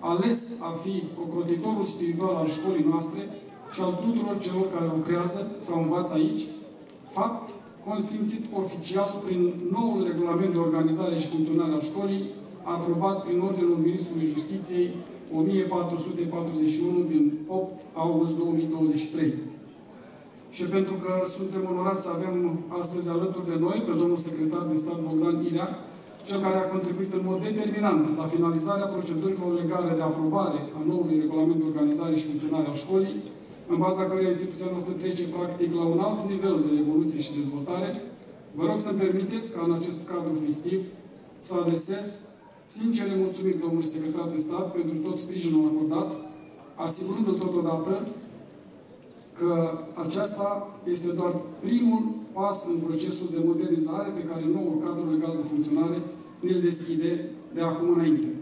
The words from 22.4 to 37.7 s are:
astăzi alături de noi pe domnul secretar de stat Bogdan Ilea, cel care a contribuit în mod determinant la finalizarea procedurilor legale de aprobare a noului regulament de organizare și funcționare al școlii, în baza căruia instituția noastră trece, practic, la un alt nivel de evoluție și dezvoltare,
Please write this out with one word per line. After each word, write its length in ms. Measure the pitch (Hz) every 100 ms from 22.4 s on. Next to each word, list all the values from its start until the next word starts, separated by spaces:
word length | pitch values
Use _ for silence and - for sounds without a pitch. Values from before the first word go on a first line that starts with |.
| 175 160 - 175
astăzi 280 | 175 175 170
alături 400 | 170 190 180 175
de 40 | 160 175
noi 120 | 208 -
pe 80 | 156
domnul 160 | 175 175
secretar 480 | 160 156 156 175 165
de 60 | 156
stat 220 | 156 170 156
Bogdan 380 | 156 165 156
Ilea, 240 | 170 165 185 - - - - - -
cel 120 | 196
care 160 | 190 190
a 160 | 185
contribuit 380 | 190 175 - 190
în 120 | 180 185
mod 120 | 185
determinant 640 | 214 214 208 208 202 156 156 151
la 60 | 160
finalizarea 580 | 170 165 165 156 196 196
procedurilor 560 | 185 165 160 190 190 175 170
legale 300 | 165 180 175 160
de 60 | 160
aprobare 500 | 160 156 190 175 - - 156
a 20 | 156
noului 300 | 175 160 156
regulament 340 | 147 156 160 165
de 100 | 156
organizare 420 | 156 147 151 170 156
și 120 | 151
funcționare 360 | 143 151 151 147
al 100 | 139
școlii, 320 | - 190 196 - - - - - -
în 40 | 165
baza 200 | 180 - 190
căruia 260 | 190 185
instituția 340 | - - - 185
noastră 220 | 180 175
trece, 320 | - 185 170 165 165
practic, 340 | 175 - 170 170
la 40 | 165
un 60 | 170 202
alt 140 | 214 196
nivel 220 | 190 190 156 147
de 60 | 147
evoluție 380 | 151 156 156 151
și 160 | 143 143
dezvoltare, 500 | 139 143 156